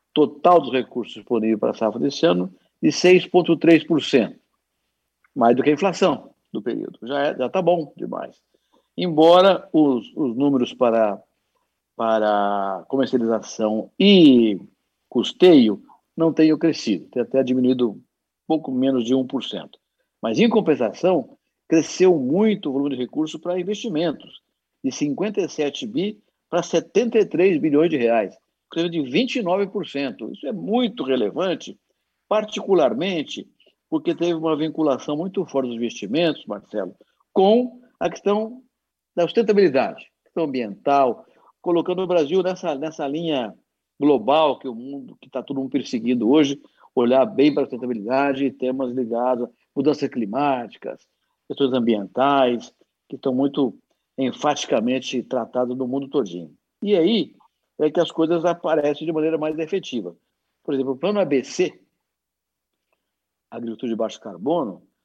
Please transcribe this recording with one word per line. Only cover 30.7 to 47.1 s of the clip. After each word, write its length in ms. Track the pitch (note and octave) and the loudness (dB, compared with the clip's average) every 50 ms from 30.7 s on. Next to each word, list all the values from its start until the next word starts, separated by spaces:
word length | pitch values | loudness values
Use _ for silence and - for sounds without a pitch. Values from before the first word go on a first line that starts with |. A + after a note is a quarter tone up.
| G#3+ B3 B3+ G#3 - - C#3+ | 0 0 0 -2 -4 -4 -2
relevante, 760 | C3 C3 B2+ G#2+ G2+ - D3+ F3+ F#3+ E3 - - - - _ _ _ _ _ _ _ _ _ _ | -2 0 0 0 -2 -2 -2 -4 -4 -4 -6 -8 -14 -18 _ _ _ _ _ _ _ _ _ _
particularmente 1200 | - G3+ G#3+ G#3 G#3 - - - - G3 F3 D3 B2 A#2 B2 E3+ G3 F#3 D#3+ C#3 - - - - _ _ _ _ _ _ _ _ - | -2 -2 -2 -2 -4 -8 -6 -2 2 2 4 4 2 2 0 -4 -4 -4 -4 -6 -8 -10 -14 -14 _ _ _ _ _ _ _ _ -6
porque 240 | D#3+ D3+ C#3 F3 D#3+ | -6 -4 -2 -2 -2
teve 200 | C#3+ E3+ F3 E3+ | -2 0 -2 -2
uma 240 | D#3+ D#3+ E3 D#3 | -2 -2 -2 -2
vinculação 580 | C#3+ D#3 D#3+ D3 - D#3 D3 C3 A#2+ - - D3 | -2 -2 -4 -2 -2 0 0 0 -2 -2 -6 -6
muito 300 | D3+ F3 G3 - G3+ E3+ | -4 -6 -6 -4 -6 -6
forte 220 | - - C#3 C3 | -4 -2 -4 -2
dos 100 | B2 A#2 | -4 -4
investimentos, 680 | A2+ A#2+ A2+ A#2 - G#2 F#2 A#2+ D#3+ F3 D#3+ C#3+ - - | -4 -6 -6 -6 -8 -8 -4 -2 0 0 0 -2 -4 -8
Marcelo, 480 | - G#2 G#2 - _ - G#2+ F#2+ F2 - _ _ _ _ _ _ _ | -12 -12 -12 -12 _ -8 -6 -6 -8 -10 _ _ _ _ _ _ _
com 480 | - G3 F#3+ G3 A3 A#3+ B3+ B3 - - _ _ _ | 0 2 4 6 4 4 2 -2 -6 -14 _ _ _
a 120 | - E3+ F3 | -6 -6 -6
questão 520 | F3 - - G3 G#3 G#3+ A3 A3+ B3 B3+ - _ _ _ _ _ _ _ _ _ - | -4 -4 -2 -2 0 0 -2 -6 -10 -16 -20 _ _ _ _ _ _ _ _ _ -2
da 80 | F3 E3+ | -2 -2
sustentabilidade, 880 | D#3+ - A#3 A3+ G3+ G#3 G3+ G3 E3 C3 C3+ A2+ F#2+ - - - _ _ _ _ | 0 2 0 2 2 4 4 4 4 4 2 0 0 -4 -10 -18 _ _ _ _
questão 220 | _ - F#3 E3 | _ -6 -4 -4
ambiental, 800 | C#3+ C3 B2+ A#2 G#2 G2 G2 - D3 C#3 C#3 C3+ B2+ G#2+ - - _ _ _ _ _ _ _ | -4 -4 -4 -6 -6 -8 -6 -2 2 2 4 4 2 0 -4 -10 _ _ _ _ _ _ _
colocando 400 | - F3+ F3 E3 D#3+ F#3 F3+ F3 | -4 0 0 0 0 -2 -4 -4
o 60 | F#3+ | -2
Brasil 340 | F3 F3+ E3+ D3+ C#3 F3 F#3+ | 0 2 0 2 2 0 0
nessa, 320 | F3 F#3 F#3 F3+ - E3+ D3 | 0 -2 -4 -6 -6 -6 -6
nessa 320 | C3+ D3 D#3 D3+ - D3+ | -6 -6 -10 -8 -8 -8
linha 460 | C#3 C#3+ D#3+ E3+ E3 D3 C3 A#2 G#2 F#2+ _ _ _ _ _ _ _ _ - | -6 -6 -6 -4 -4 -4 -4 -4 -6 -10 _ _ _ _ _ _ _ _ -2
global 580 | C#3+ D3 C#3+ B2 G#2 A#2+ C#3+ D#3+ D#3+ D3 B2+ | 2 2 2 2 2 2 2 2 2 2 0
que 100 | - - | -2 -8
o 60 | C3+ A#2 | -12 -12
mundo, 440 | A2+ B2 C3+ C#3+ C#3 B2+ B2+ - _ | -12 -12 -12 -12 -14 -14 -16 -20 _
que 100 | - - | -18 -12
tá 140 | - B2+ A#2 | -10 -10 -8
todo 140 | - C#3 | -8 -6
mundo 140 | C3+ C3+ B2+ | -6 -6 -4
perseguindo 580 | - C3+ A#2+ - - A#2 A2+ A#2+ B2+ B2 G#2 A2 | -4 -6 -4 -4 -6 -4 -2 -2 -2 0 2 4
hoje, 320 | C#3+ D#3+ D3 C#3 C#3+ - _ _ _ _ _ _ - | 4 4 4 2 -2 -8 _ _ _ _ _ _ -2
olhar 300 | B2+ A#2+ A#2+ | 0 2 2